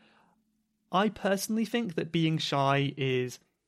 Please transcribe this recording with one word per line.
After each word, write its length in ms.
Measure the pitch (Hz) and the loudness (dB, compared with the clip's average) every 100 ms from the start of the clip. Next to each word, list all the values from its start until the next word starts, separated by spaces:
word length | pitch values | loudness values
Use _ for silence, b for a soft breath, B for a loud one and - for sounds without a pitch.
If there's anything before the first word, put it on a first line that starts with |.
| b b b b _ _ _ _ _ | b b b b _ _ _ _ _
I 180 | 180 214 | 0 0
personally 560 | 208 196 196 - 220 | 0 -2 -2 -2 -2
think 300 | 214 240 214 | -2 -2 -2
that 180 | 165 160 | -4 -2
being 260 | 170 160 156 | 2 2 2
shy 560 | - 143 139 139 139 139 | 0 2 4 2 0 -2
is 420 | 135 127 127 - _ _ | 0 0 -2 -8 _ _